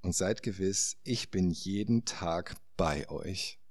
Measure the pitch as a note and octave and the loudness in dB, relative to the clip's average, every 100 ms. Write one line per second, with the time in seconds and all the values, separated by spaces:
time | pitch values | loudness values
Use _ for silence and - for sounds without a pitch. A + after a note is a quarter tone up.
0 | F2 F2 F#2+ A2+ - F#2+ F#2+ G2 - - | 0 2 2 2 -2 0 0 2 0 -2
1 | - A#2 - F#2+ F2+ D#2+ F#2 G2 G#2+ A#2 | -2 -2 0 2 4 2 -2 -2 4 2
2 | - - E2+ E2+ - - - - E2+ D2+ | 2 -4 0 0 -2 -10 -12 2 2 2
3 | - D#2 - F#2+ - - - | -2 -6 -4 -4 -6 -8 -16